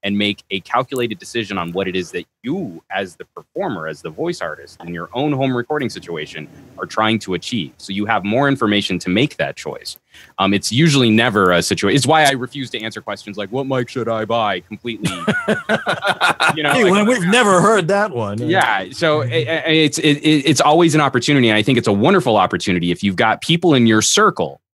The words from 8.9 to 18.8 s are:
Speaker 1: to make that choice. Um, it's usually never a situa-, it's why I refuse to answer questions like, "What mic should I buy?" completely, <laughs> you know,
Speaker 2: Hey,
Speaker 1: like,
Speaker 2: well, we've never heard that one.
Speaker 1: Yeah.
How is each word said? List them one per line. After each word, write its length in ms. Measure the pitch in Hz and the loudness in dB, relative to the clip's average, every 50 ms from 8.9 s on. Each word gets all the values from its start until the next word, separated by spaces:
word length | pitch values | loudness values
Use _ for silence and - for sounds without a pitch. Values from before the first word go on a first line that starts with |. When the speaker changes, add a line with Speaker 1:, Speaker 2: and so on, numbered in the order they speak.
| 95 87 | -6 -6
Speaker 1:
to 100 | - 92 | -4 -2
make 280 | 90 104 131 151 - _ | 0 0 0 -2 -2 _
that 180 | 80 69 71 | -6 -6 -6
choice. 420 | - - 78 69 - - - - - _ _ _ - - - _ - | -10 -12 -12 -12 -12 -14 -16 -18 -18 _ _ _ -20 -20 -20 _ -2
Um, 160 | 95 98 98 | -2 0 0
it's 180 | 101 - - | 0 -2 -2
usually 380 | 107 123 160 165 143 139 127 117 | 0 2 2 4 4 4 4 4
never 420 | 107 110 117 127 101 107 98 92 90 | 4 4 4 2 2 4 4 4 4
a 40 | 87 | 4
situa-, 340 | - - - - - 101 | 2 0 -2 0 0 2
it's 140 | 95 139 123 | 2 2 2
why 200 | 123 156 156 156 | 4 4 4 4
I 80 | 139 139 | 4 2
refuse 360 | 127 123 123 - 143 131 113 | 0 -6 -10 -10 -10 -10 -8
to 100 | - 117 110 | -8 -8 -8
answer 180 | 110 104 107 | -8 -10 -10
questions 340 | - - 104 101 - - 101 | -10 -10 -10 -10 -10 -14 -10
like, 140 | 95 104 95 | -10 -10 -6
"What 140 | 107 131 139 | -6 -6 -4
mic 240 | 135 135 131 127 120 | -2 -2 -2 -2 -4
should 180 | - 131 117 113 | -4 -6 -4 -2
I 180 | 113 110 110 | -2 -4 -2
buy?" 340 | 101 117 117 110 104 98 92 | -2 0 0 0 0 -2 -4
completely, 500 | 90 _ - 101 _ 120 113 - - - | -6 _ -16 -12 _ -10 -8 -4 -4 -4
<laughs> 380 | - - 1077 - - - - - 214 - - - 214 - - 220 185 - - 202 185 - 180 180 160 - - 156 156 | -4 -4 -4 -2 -2 -2 0 -2 -4 -4 -2 -4 -4 -4 -2 -4 -6 -4 -2 -2 -2 0 0 -2 0 2 0 0 0
you 60 | 156 | 0
know, 100 | 151 147 | 0 0
Speaker 2:
Hey, 120 | 143 262 226 | 2 2 4
Speaker 1:
like, 80 | 185 | 4
Speaker 2:
well, 140 | 185 202 208 214 | 4 4 4 2
we've 180 | 254 247 175 | 2 2 2
never 340 | 170 208 247 247 208 190 175 | 2 4 4 4 6 6 6
heard 280 | 165 202 226 202 175 156 | 6 6 4 4 2 2
that 240 | 196 202 208 214 | 0 0 0 -2
one. 260 | 160 120 110 101 101 107 | -2 -4 -4 -4 -4 -4
Speaker 1:
Yeah. 520 | 123 - 170 190 151 120 107 98 | -2 0 2 2 2 2 0 -2